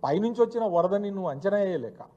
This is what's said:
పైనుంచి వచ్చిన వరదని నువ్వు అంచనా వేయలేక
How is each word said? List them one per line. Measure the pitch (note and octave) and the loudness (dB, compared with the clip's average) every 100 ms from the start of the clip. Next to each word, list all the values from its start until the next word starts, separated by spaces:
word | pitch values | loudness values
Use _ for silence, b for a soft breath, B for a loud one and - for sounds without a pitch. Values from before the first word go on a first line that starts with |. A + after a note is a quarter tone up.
పైనుంచి | C3+ D#3+ A3 A#3+ | 0 0 0 2
వచ్చిన | A3+ A#3 A3 | 2 2 0
వరదని | E3+ F3 G3+ G3+ | 2 2 0 -2
నువ్వు | G3 F3+ | -4 -6
అంచనా | C#3 F#3+ G3+ | -2 0 0
వేయలేక | G3 E3+ A#2 F#2 A2+ | 0 -2 -6 -12 -20